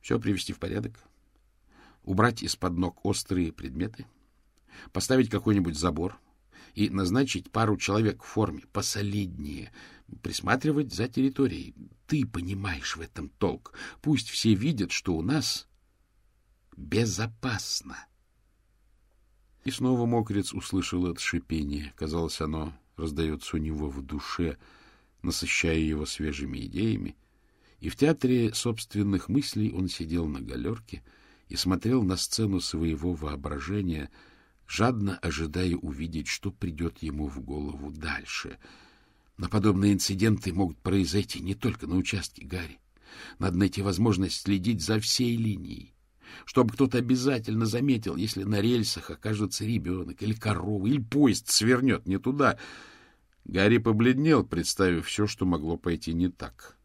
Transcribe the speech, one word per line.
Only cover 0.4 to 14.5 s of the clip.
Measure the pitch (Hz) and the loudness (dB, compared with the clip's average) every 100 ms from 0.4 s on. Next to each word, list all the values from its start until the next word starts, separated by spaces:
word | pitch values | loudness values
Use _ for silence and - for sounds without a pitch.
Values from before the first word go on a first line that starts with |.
| - | -2
в | - | -6
порядок, | 92 101 113 113 _ _ _ _ _ _ _ _ - _ | -6 -4 -6 -12 _ _ _ _ _ _ _ _ -20 _
убрать | - 95 113 113 | -2 2 2 2
из-под | - - 92 87 | -6 -2 -2 0
ног | 90 - 101 | -2 0 -2
острые | 98 - 92 82 | -2 0 0 0
предметы, | - 69 67 98 113 - _ _ _ _ _ _ - - | -4 -10 -6 -6 -6 -20 _ _ _ _ _ _ -20 -8
поставить | 95 - 131 113 | -6 2 4 4
какой-нибудь | 104 110 101 85 76 | 2 4 4 2 0
забор — | 87 - 110 - _ _ _ - - - | 0 0 -4 -6 _ _ _ -20 -16 -2
и | 104 | 0
назначить | 95 92 113 139 90 - | 2 2 2 2 -2 -4
пару | 117 110 98 | 0 2 2
человек | - 104 110 - | 2 2 2 -2
в | - | -6
форме | - 101 76 - | -2 0 -2 -8
посолиднее, | 104 101 104 101 104 95 87 73 73 - - - - - - | -6 -4 -4 -2 -4 -4 -8 -10 -10 -12 -18 -20 -20 -20 -12
присматривать | - - - 117 151 143 135 | -8 -4 0 0 2 0 -2
за | - 120 | -4 -4
территорией. | - 135 135 135 85 - - - - - | 0 0 2 0 -2 -12 -18 -20 -20 -2
Ты | 151 - | -2 0
понимаешь | - 90 98 98 80 - 80 | -4 -6 -6 -6 -6 -8 -8
в | |
этом | 82 - 73 | -10 -12 -12
толк. | _ 95 - - - - - | _ -2 -2 -10 -16 -16 -6
Пусть | 151 135 117 | 0 0 0
все | - 113 | 0 4